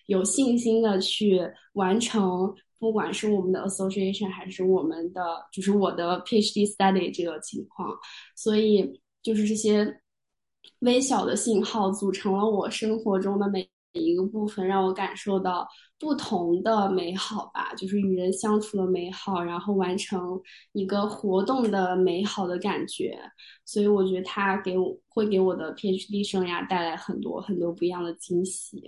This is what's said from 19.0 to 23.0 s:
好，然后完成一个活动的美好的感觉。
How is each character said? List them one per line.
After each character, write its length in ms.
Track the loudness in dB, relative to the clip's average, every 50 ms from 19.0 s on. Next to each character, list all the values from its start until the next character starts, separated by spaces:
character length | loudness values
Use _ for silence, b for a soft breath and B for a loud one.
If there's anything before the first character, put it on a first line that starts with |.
| -2 -6
好， 320 | -8 -10 -6 -4 -4 -2
然 180 | -2 -4 -6 -6
后 140 | -2 0 0
完 240 | 2 2 0 0
成 420 | -4 -4 -4 -4 -4 -4 -4 -6 -8 B B B B B B -6
一 120 | -4 -2
个 220 | 0 0 0 0
活 340 | -2 -4 -4 -2 2 2 2
动 300 | 2 2 2 2 2 2
的 240 | 2 2 2 2 2
美 280 | 4 2 2 2 0 -2
好 220 | -2 -2 -4 -4
的 140 | -2 -4 -4
感 260 | -2 -2 -2 -2 -4
觉。 320 | -6 -6 -6